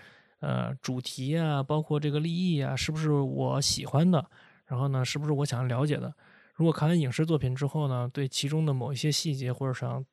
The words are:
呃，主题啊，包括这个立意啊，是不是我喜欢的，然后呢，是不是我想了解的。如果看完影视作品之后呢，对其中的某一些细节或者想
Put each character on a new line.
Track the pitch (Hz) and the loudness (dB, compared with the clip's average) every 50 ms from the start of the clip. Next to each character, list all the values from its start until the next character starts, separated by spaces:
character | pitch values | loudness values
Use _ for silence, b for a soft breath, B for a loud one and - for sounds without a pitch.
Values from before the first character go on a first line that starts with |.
| B B B B B B B B | B B B B B B B B
呃， | - 143 127 127 123 117 135 131 | -4 -2 -2 -2 -2 -4 -6 -6
主 | - - 127 127 | -6 -6 -6 -4
题 | 127 - - - 131 135 151 165 | -6 -8 -8 -6 -4 -2 0 0
啊， | 165 156 147 139 135 | 0 2 0 0 0
包 | 135 151 156 | 0 0 -2
括 | 156 - 151 147 | 0 0 -2 0
这 | 147 151 | 0 0
个 | 143 151 | 0 0
立 | 151 170 170 | 0 0 0
意 | 175 185 185 165 143 | 0 0 2 2 2
啊， | 135 131 131 | 0 0 -2
是 | 127 - - | -2 -2 -2
不 | 156 156 | -2 0
是 | 156 156 | 2 4
我 | 147 143 139 131 135 135 131 127 131 135 | 4 4 2 2 0 0 0 0 0 0
喜 | 135 - - 127 123 | 0 0 -2 -2 -4
欢 | - - 135 165 185 | 0 2 4 4 6
的， | 180 143 - - b b b b b b b | 4 4 0 -2 b b b b b b b
然 | _ 135 123 | _ -4 -2
后 | 135 139 | -2 0
呢， | 135 131 127 | 0 0 -2
是 | 123 - 147 | -2 -2 -4
不 | 147 | -2
是 | 151 | 0
我 | 151 135 147 | 0 0 0
想 | 143 - 120 127 127 | -2 -2 -2 -2 0
了 | 120 120 139 | 0 0 0
解 | 151 147 | 0 0
的。 | - 120 123 151 b b b b b b b b | -2 -4 -8 -10 b b b b b b b b
如 | - 156 | 2 2
果 | 165 | 2
看 | 151 - 151 151 | 2 4 2 4
完 | 175 175 | 4 4
影 | 151 127 | 2 2
视 | 123 - 160 | 0 0 0
作 | 160 165 147 | 2 2 2
品 | - 127 127 | 2 0 -2
之 | 127 143 | 0 -2
后 | 135 - 156 151 139 | -2 0 0 0 0
呢， | 127 123 123 123 - | 0 -2 -2 -4 -2
对 | - 139 131 | -4 -4 -2
其 | - - - 139 | -2 -4 -2 0
中 | 151 156 160 | 0 2 2
的 | 151 139 | 2 0
某 | 131 120 123 | 0 -2 -4
一 | 143 | -4
些 | 117 - 151 | 0 0 0
细 | 143 - - 165 143 | 0 2 0 -2 -2
节 | 131 131 123 | -2 -2 -4
或 | 123 - 139 | -4 -2 -2
者 | 135 127 | -2 -2
想 | - - 123 123 131 135 - | -2 -4 -4 -4 -6 -8 -10